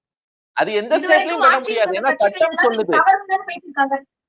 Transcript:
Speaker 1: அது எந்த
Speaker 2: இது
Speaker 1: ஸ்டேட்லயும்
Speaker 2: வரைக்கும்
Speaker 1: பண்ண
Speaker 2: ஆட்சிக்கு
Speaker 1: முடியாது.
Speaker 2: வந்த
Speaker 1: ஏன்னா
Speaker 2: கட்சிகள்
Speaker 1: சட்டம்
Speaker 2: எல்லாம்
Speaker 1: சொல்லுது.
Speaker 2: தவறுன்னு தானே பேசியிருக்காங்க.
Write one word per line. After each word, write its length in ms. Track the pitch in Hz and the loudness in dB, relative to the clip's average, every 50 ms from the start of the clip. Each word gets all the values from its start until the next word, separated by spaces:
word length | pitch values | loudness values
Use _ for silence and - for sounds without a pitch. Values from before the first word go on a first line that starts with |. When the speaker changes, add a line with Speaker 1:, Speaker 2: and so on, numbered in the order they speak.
| _ _ _ _ _ _ _ _ _ _ _ | _ _ _ _ _ _ _ _ _ _ _
Speaker 1:
அது 200 | - 151 190 214 | -4 -2 -2 -2
எந்த 220 | 208 214 247 302 | -2 -2 0 -2
Speaker 2:
இது 120 | 349 330 359 | -2 2 2
Speaker 1:
ஸ்டேட்லயும் 20 | |
Speaker 2:
வரைக்கும் 300 | 320 - 392 320 339 320 | 2 2 2 0 -2 0
Speaker 1:
பண்ண 160 | - - - | 2 2 2
Speaker 2:
ஆட்சிக்கு 300 | 262 - 220 226 233 214 | 2 0 -4 -2 -2 0
Speaker 1:
முடியாது. 320 | 185 185 196 233 269 - - | 0 -2 -2 -2 -2 0 0
Speaker 2:
வந்த 80 | 208 | 0
Speaker 1:
ஏன்னா 60 | 202 | 0
Speaker 2:
கட்சிகள் 180 | 202 - 214 220 | 0 0 0 0
Speaker 1:
சட்டம் 220 | 220 226 240 240 | 0 0 0 0
Speaker 2:
எல்லாம் 140 | 226 220 208 | 0 0 -2
Speaker 1:
சொல்லுது. 60 | 175 | 0
Speaker 2:
தவறுன்னு 360 | - 311 330 381 392 403 403 381 | 2 2 4 4 2 2 0 -2
தானே 160 | 381 392 392 381 | -4 -4 -4 -8
பேசியிருக்காங்க. 560 | 349 349 381 349 - 277 277 262 269 277 277 _ _ _ _ | -12 -14 -14 -8 -4 -2 -2 -2 -2 -4 -6 _ _ _ _